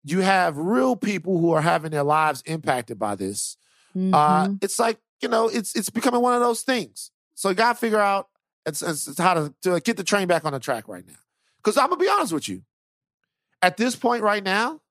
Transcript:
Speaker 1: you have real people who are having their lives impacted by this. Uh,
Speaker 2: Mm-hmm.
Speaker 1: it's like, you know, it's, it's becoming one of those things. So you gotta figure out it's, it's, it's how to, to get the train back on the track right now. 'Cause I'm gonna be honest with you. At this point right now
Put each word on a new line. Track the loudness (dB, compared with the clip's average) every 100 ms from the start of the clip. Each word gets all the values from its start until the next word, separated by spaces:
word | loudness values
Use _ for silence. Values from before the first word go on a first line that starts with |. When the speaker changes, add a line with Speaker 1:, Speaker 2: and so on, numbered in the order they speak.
Speaker 1:
you | -2 0
have | 2 4 2 0
real | 0 2 2 0
people | -2 -4 -2 0
who | 2
are | 4
having | 2 0 -2
their | -2
lives | 2 2 2 -2 -8
impacted | -6 -2 -2 -4 -6
by | -4
this. | -4 -6 -6 -10 -12 _ _ _
Uh, | -4
Speaker 2:
Mm-hmm. | 2 4 4 4 2 -2
Speaker 1:
it's | -4 0
like, | -2 -2 _ _
you | -2
know, | 0 0
it's, | -2 -4 -6
it's | -4
becoming | -2 0 2
one | 2
of | 2
those | 0 -2
things. | -2 -2 -4 -14 -20 _ _ -4
So | -2
you |
gotta | 2 2 2
figure | 0 2
out | 2 0 -4 _ _ _ -10
it's, | -6
it's, | -6 -6 -8
it's | 0
how | 2
to, | 2 -2 -4
to | -2 0
get | 0 -4
the |
train | 0 0 2
back | 0
on | 0
the | -6
track | -6 -6 -8
right | -18 -18
now. | -20 _ _ _ _
'Cause | 0 2
I'm | 2
gonna | 2
be | 2
honest | 2 0
with | -4 -6
you. | -12 _ _ _ _ _ _ _ _ _ _
At | 0 2
this | -2 0
point | 0 2
right | 0 0
now | 0 0 -2 -6 _